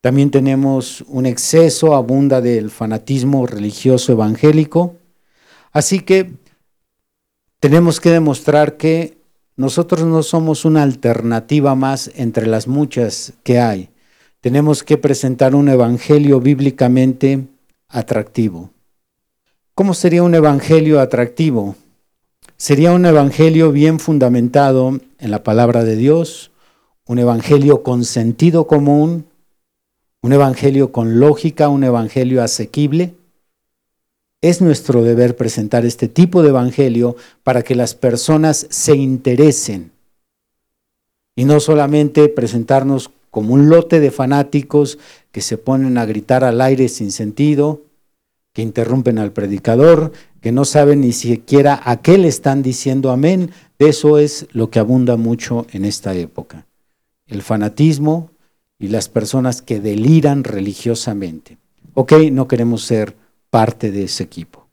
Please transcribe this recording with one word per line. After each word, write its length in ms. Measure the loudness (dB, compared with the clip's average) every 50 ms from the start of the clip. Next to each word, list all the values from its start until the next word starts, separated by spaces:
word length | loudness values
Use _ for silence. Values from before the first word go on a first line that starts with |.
También 300 | _ 0 0 2 0 2
tenemos 720 | 2 0 0 0 -2 0 -2 -2 -2 -4 -6 -8 -14 -18 -20 _
un 180 | -8 -6 -4
exceso, 680 | -4 -4 -6 -6 -2 2 2 2 2 2 0 0 2 2
abunda 460 | 2 0 0 0 0 0 2 0 0
del 300 | 0 0 -2 -2 -4 -6
fanatismo 760 | -10 -10 -8 -6 -6 -8 -6 -6 -6 -4 -2 -2 -2 -2 -2
religioso 640 | -4 -6 -6 -8 -8 -10 -4 0 0 0 2 2 0 0
evangélico. 840 | 0 0 -2 -2 2 2 2 4 4 0 0 0 -2 -2 -2 -6 _ _ _ _ _ _ _ _ _ _ _ _ _ _ _ _
Así 280 | -4 -2 -2 -2 -4
que 320 | 0 0 0 0 0 -2 -10 -20 _ _ _ _ _ _ _ _ _ _ _ _ _ _ _ _ _ _ _ _ _ _ _ _
tenemos 400 | 0 4 4 4 4 4 0 0
que 100 | 2 2
demostrar 680 | 2 4 2 0 -2 -2 -2 0 2 2 2 0 -2
que 400 | -4 -4 -2 -2 -2 -4 -8 -12 _ _ _ _ _ _ _ _
nosotros 480 | -6 -6 -4 -2 -2 -2 -2 -2 -2 0
no 180 | 0 0 0 -2
somos 420 | 0 -2 -2 -2 -2 -4 -2 0
una 180 | 0 2 2 2
alternativa 920 | 0 -2 -2 -2 -2 -2 -2 -2 -4 -4 -4 -4 _ -2 0 0 0 0
más 360 | 0 -2 -4 -4 -6 -8 -14 -10
entre 300 | -8 -8 -4 -4 -4 -2
las 200 | -2 -2 -4 -4
muchas 680 | -4 -4 -4 -4 -4 -2 -4 -4 -4 -6 -10 -14 -16 -20 _ _
que 160 | -2 0 0
hay. 300 | 0 0 -4 -6 -10 -16 _ _ _ _ _ _ _ _ _ _
Tenemos 420 | _ -2 0 0 2 0 0 -2 0
que 160 | -2 -2 0
presentar 560 | 0 -2 -2 -2 -2 -6 0 0 0 2 2
un 140 | 2 2 4
evangelio 720 | 4 2 2 2 0 -4 0 2 2 2 4 4 2 2
bíblicamente 1040 | 2 0 0 0 0 -4 -2 0 0 2 2 2 2 0 0 0 -2 -2 -2 -2 -6 -10 _ _ _ _ _ _ _ _
atractivo. 840 | -10 -10 -6 -4 -4 -6 -6 -6 _ -4 -4 -4 -4 -8 -18 -20 _ _ _ _ _ _ _ _ _ _ _ _ _ _ _ _ _ _ _ _ _
¿Cómo 200 | -2 -2 -2 -2
sería 280 | 0 -2 0 2 2 2
un 120 | 2 4
evangelio 680 | 4 4 4 2 0 0 2 2 2 2 2 2 2
atractivo? 720 | 2 0 0 -2 -4 -4 -4 -4 -2 -2 -2 -2 -4 -6 -10 _ _ _ _ _ _ _ _ _ _ _ _ _ _ _ _
Sería 360 | _ -2 -2 0 2 4 4 4
un 120 | 4 4
evangelio 680 | 4 4 4 4 2 2 2 2 4 4 4 2 2 2
bien 260 | 2 2 2 0 0
fundamentado 1040 | -2 -2 0 0 2 2 2 0 -2 0 2 2 2 2 2 2 0 0 -4 -6 -10 _ _ _
en 120 | -10 -8
la 120 | -8 -6 -4
palabra 400 | -2 0 2 2 2 2 0 0
de 140 | 0 -2
Dios, 560 | 0 2 2 2 2 0 -4 -8 -18 -20 _ _ _ _ _ _ _ _ _ _ _ _
un 120 | _ -4 0
evangelio 640 | 0 0 0 -2 0 2 2 4 4 4 2 2 2
con 220 | -2 -4 -2 -4
sentido 640 | -4 -4 -4 -4 -4 -2 2 2 2 2 2 0 2
común, 580 | 0 2 2 2 2 2 2 0 -2 -6 -10 _ _ _ _ _ _ _ _ _ _ _ _ _ _ _ _ _ _ _ -2
un 100 | 0 2
evangelio 600 | 4 4 2 0 0 -2 0 2 2 0 0 -2
con 260 | -4 -4 0 2 4
lógica, 500 | 4 4 4 2 -2 -6 -2 0 0 0
un 140 | 2 0 0
evangelio 600 | 0 0 -2 -2 -4 -4 -4 -2 0 0 -2 -2
asequible. 760 | -2 -4 -6 -8 -8 -4 -4 -2 -2 0 -2 -4 -4 -6 _ _ _ _ _ _ _ _ _ _ _ _ _ _ _ _ _ _ _ _ _ _ _ _ _
Es 200 | -2 -2 0 2
nuestro 420 | 2 0 0 0 -2 -2 0 0 2
deber 340 | 2 2 2 0 0 0
presentar 480 | -4 -6 -6 -4 -6 -8 -4 -2 -2 -2
este 220 | -2 -4 -4 -6
tipo 360 | -6 2 2 2 4 4 2 4
de 60 | 4
evangelio 680 | 4 2 0 -2 0 0 0 0 0 0 -2 -2 -4 -6 -16 -20 _ _ _
para 200 | -2 -2 -2 -2
que 120 | -2 -2
las 220 | -2 -2 -4 -4
personas 720 | -4 -2 -2 -2 -2 0 0 2 2 2 0 0 -2 -6 -10
se 240 | -10 -8 0 0 2
interesen 960 | 2 2 -2 -4 -4 -2 -2 2 4 4 2 2 0 -4 -8 -10 -12 -14 -18 _ _ _ _ _ _ _ _ _ _ _ _ _ _ _ _ _ _ _ _ _ _ _ _ _ _ _ _ _
y 120 | -4 0
no 120 | 2 2 2
solamente 680 | 4 2 2 2 2 2 0 0 0 0 2 4 4 4
presentarnos 840 | 2 0 -4 -4 -4 -6 -2 0 0 0 0 0 -2 -4 -4 -10 _ _ _ _
como 240 | _ -6 -4 0 2
un 140 | 4 6 6
lote 300 | 6 4 4 4 2 2
de 140 | 2 2 0
fanáticos 840 | -2 -4 -2 0 -2 -2 -2 -2 -6 -6 -2 0 0 0 0 -4 -14 _ -20 -20 _ _ _ _
que 80 | -12
se 180 | -10 -8 -8 -8
ponen 400 | -4 -2 -2 -2 0 0 -2 -2
a 80 | -2
gritar 380 | -4 -6 -8 -2 0 0 0 2
al 160 | 0 0 0
aire 280 | 0 0 2 0 0 -2
sin 220 | -2 -6 -10 -10
sentido, 720 | -8 -8 -10 -10 -4 -2 0 0 0 0 0 -2 -2 -8 _ _ _ _ _ _ _ _ _ _ _ _ _ _ _
que 80 | -10 -10
interrumpen 560 | -8 -4 -6 -4 -2 -2 -2 -2 -2 -2 -2
al 140 | -4 -6 -6
predicador, 800 | -8 -8 -6 -8 -6 -4 -2 2 4 6 6 6 4 2 -4 -8 -14 -20 _ _ _
que 120 | _ -4 -2
no 120 | -2 -2
saben 360 | 0 2 2 4 4 4 2
ni 120 | 2 0 -2
siquiera 680 | -4 -4 -4 -4 -4 -4 2 2 4 4 4 2 0 -2
a 160 | -6 -6 -2 2
qué 160 | 2 4 4
le 100 | 4 2
están 340 | 0 -2 -2 -2 -2 -2 -2
diciendo 480 | -4 -6 -6 -6 -4 -4 -2 -2 -2
amén. 400 | -2 0 0 0 0 0 -2 -6 -8 -16 _ _ _ _
De 100 | 2 2
eso 300 | 2 2 2 2 4 4
es 280 | 2 0 -2 -8 -16 -12 _
lo 180 | -4 -4 -2
que 80 | 0 -2
abunda 380 | 0 2 0 0 2 0 0
mucho 500 | 0 0 -2 -4 -4 -6 -6 -8 -8 -8 -10 -10
en 120 | -8 -6
esta 300 | -6 -6 -6 -8 -8 -6
época. 520 | -6 -8 -10 _ -16 -18 _ -20 -20 -20 _ _ _ _ _ _ _ _ _ _ _ _
El 140 | _ -14 -14
fanatismo 920 | -8 -6 -4 -4 -4 -6 -2 0 0 0 2 0 -2 -2 -4 -4 -6 -12 _ _ _ _ _ _ _ _ _ _
y 100 | -10 -6
las 200 | -6 -6 -6 -4
personas 520 | _ -6 -6 -4 -4 -4 -2 -2 -4 -6
que 200 | -8 -8 -8 -6
deliran 640 | -6 -6 -4 -2 2 2 2 4 4 2 -2 -2 -4
religiosamente. 1120 | -6 -8 -8 -8 -8 -10 -8 -6 -6 -6 -6 -6 -10 -8 -8 -10 -12 -12 -16 _ _ -20 _ _ _ _ _ _ _ _
Ok, 180 | -4 2 6 6 6 6 6
no 160 | 2 -2 -2
queremos 380 | -2 -2 -2 -2 -2 -2 -4 -4
ser 320 | -4 -4 -4 -4 -6 -10 _ _ _ _ _ _ _
parte 400 | 0 0 0 0 -2 -6 -8 -8
de 140 | -6 -6 -8
ese 180 | -8 -8 -10 -10
equipo. 460 | -12 -12 -20 -20 _ _ -20 _ _